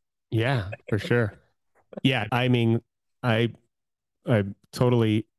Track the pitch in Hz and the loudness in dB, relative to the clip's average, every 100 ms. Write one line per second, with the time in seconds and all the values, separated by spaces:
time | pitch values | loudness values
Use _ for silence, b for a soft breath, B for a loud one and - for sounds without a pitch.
0 | _ _ - 113 120 131 95 - - 107 | _ _ -6 -2 0 -2 -4 -12 -6 -4
1 | - 120 107 - _ _ _ _ _ - | 0 0 0 -6 _ _ _ _ _ -2
2 | 135 127 107 123 127 120 117 113 _ _ | -2 0 -2 -2 2 2 2 0 _ _
3 | _ - 123 113 117 - _ _ _ _ | _ -6 -2 0 0 -4 _ _ _ _
4 | _ _ - 110 98 - _ - 123 123 | _ _ 0 0 0 -8 _ 0 2 2
5 | 110 107 - | 2 0 -4